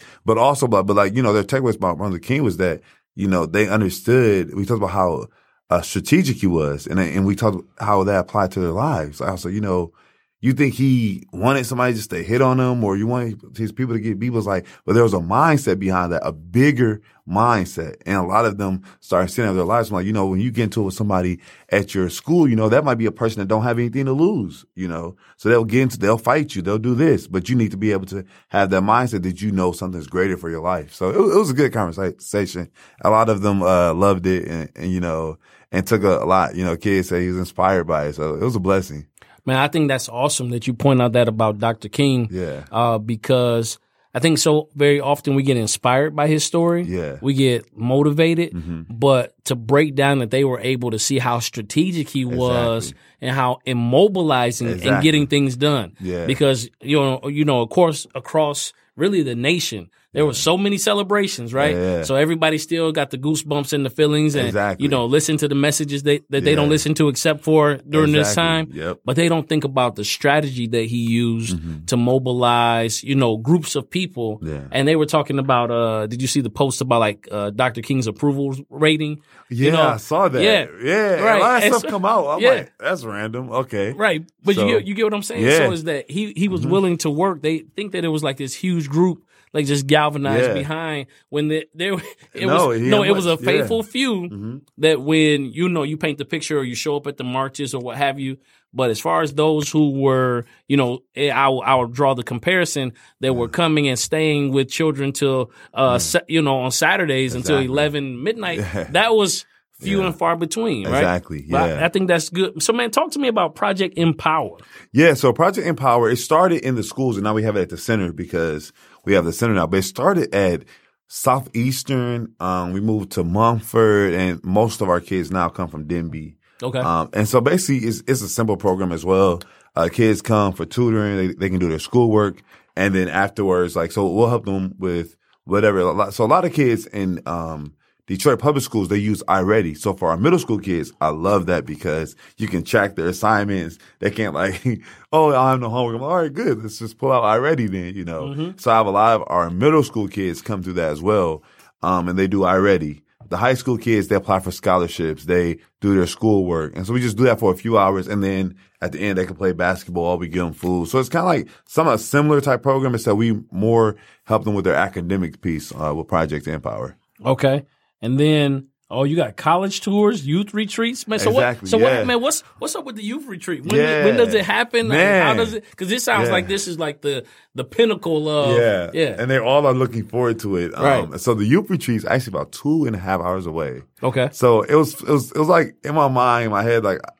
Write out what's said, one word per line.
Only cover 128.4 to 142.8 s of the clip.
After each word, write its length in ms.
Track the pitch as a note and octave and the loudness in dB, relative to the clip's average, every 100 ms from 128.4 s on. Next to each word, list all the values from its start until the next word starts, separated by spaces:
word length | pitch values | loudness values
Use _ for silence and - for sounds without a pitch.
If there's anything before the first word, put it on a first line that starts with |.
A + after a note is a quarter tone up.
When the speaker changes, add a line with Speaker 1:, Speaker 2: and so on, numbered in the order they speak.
| A2 F#2+ | -2 0
Speaker 1:
program 340 | G2+ F#2 F#2 | 0 0 -2
as 140 | E2 F2 | -4 0
well. 360 | F#2+ G2 E2+ - _ _ - | 4 4 2 -6 _ _ -2
Uh, 120 | F2 | 0
kids 300 | - A2+ G2+ | 2 2 2
come 300 | - G#2+ G2 | 2 2 2
for 120 | F#2+ B2+ | -2 -6
tutoring. 500 | A#2+ A#2+ A2 G#2 G2 | -2 0 0 0 -2
They, 180 | F#2 - | -2 -2
they 140 | F#2 | -2
can 100 | F2+ | 0
do 100 | F2 | -2
their 100 | D#2 | -2
schoolwork. 640 | - B2 A#2 G#2+ G#2 E2+ _ - _ - | 0 2 4 4 2 -2 _ -20 _ -2
And 180 | G2 F#2+ | 0 2
then 120 | F2+ | 0
afterwards, 680 | F2 G2 - G2 F2+ F2 E2 | 0 0 0 2 2 2 -2
like, 160 | E2+ | -4
so 160 | G#2+ F#2+ | 0 0
we'll 160 | G2 A#2 | 2 2
help 160 | A#2 G2+ | 2 -2
them 300 | F#2+ F#2+ - | -4 -6 -6
with 360 | F#2 E2+ E2 _ _ _ - | -4 -4 -6 _ _ _ -2
whatever. 340 | G2 G#2+ F#2+ | 2 2 4
A 120 | F2+ | 2
lot, 200 | F2+ G2+ | 2 -2
so 120 | G#2 A2+ | 0 2
a 20 | |
lot 160 | E3+ F3 | 2 2
of 60 | |
kids 320 | E3 B2+ A2+ - | 0 0 0 -4
in, 340 | G#2 F#2+ F2+ - | -6 -4 -6 -6
um, 480 | E2+ E2 D2+ D2 _ _ _ - | -8 -8 -10 -14 _ _ _ -10
Detroit 300 | F#2+ D3 B2 | -2 0 2
Public 240 | C#3+ C#3+ | 0 -2
Schools, 240 | - A2 F#2 | -2 -4 0
they 80 | G2+ | -2
use 240 | G#2 G2+ - | -2 -4 0
iReady. 500 | F#2+ F#2 A2 E2+ D2 | 0 2 2 0 -4
So 160 | G#2 | -6
for 160 | F2+ E2 | -2 -2
our 80 | E2 | 0
middle 220 | C#3 F3 | 2 2
school 180 | - G#2 | 0 -4
kids, 340 | G2 E2 D2+ - | -2 -4 -4 -4
I 100 | D#2 | -4
love 360 | D#2 F#2 G#2 F2 | -2 0 0 0
that 180 | F2 C2+ | -2 -4
because 500 | D2 F2 D#2 D#2 - - - | -8 -4 -4 -6 -12 -20 -8
you 100 | G#2+ | -4
can 160 | F2 | -4
track 320 | E2 A2+ | 0 0